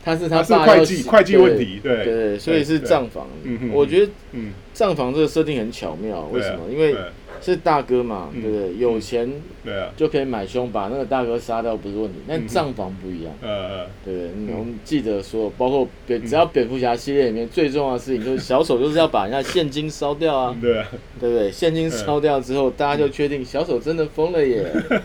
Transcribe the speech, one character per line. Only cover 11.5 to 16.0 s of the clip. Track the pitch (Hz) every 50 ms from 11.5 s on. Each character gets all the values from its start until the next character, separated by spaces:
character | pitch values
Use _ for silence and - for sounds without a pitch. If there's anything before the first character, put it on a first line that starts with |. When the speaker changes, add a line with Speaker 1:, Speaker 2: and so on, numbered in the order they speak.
| 117 113 113
Speaker 1:
掉 | 117 113
不 | 107 - 101
是 | 98
问 | 104 110 101
题， | 92 78 71 -
但 | 151 160 -
账 | 110 117 185 160 139 123
房 | 104 98 92 95 92
不 | 82 92
一 | 92 85 82
样。 | 80 76 71
Speaker 2:
嗯， | 127 113
嗯。 | 104 101 95 92
嗯， | 98 95 90 92 101 - - 98 92 90 87 85 90
嗯。 | 104 107
Speaker 1:
对， | 107 117
我 | 110 113
们 | 117 120 104 -
记 | - 156 147
得 | 113 110 104 101 95
说， | - - 110 110 101 - -
包 | 127 127
括 | 135 139 127 120 - -